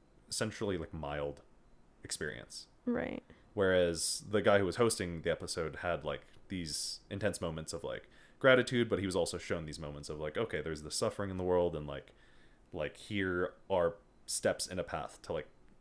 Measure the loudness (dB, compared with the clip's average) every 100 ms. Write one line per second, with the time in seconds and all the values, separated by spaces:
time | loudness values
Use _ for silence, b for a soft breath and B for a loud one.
0 | _ _ -8 -4 -4 -2 -2 -2 -4 -8
1 | -6 -4 -4 -6 -16 -20 -20 -20 -20 _
2 | -10 -6 -6 -8 -12 -16 -16 -10 -4 -2
3 | -2 -6 -10 b b 2 6 6 6 2
4 | -2 -4 0 2 6 6 6 4 2 2
5 | -2 -2 -2 -2 -2 -4 -4 -2 -4 -2
6 | -2 -6 -8 -20 -8 -6 -6 -6 -6 -8
7 | -8 -2 -2 -2 -4 -4 -6 -6 -6 -8
8 | -10 b b b 6 8 6 2 2 2
9 | 2 0 0 -2 -4 -4 -6 -8 -10 -10
10 | -8 -6 -6 -4 -2 -2 -4 -6 -6 -2
11 | -2 -2 -4 -2 4 4 4 0 -6 -10
12 | -12 -20 b b b b -10 -4 -4 -6
13 | -6 0 0 2 0 -2 0 2 2 0
14 | -16 -18 -6 0 0 0 -2 -4 -4 -4
15 | -6 -12 -6 -6 -6 -16 -20 -20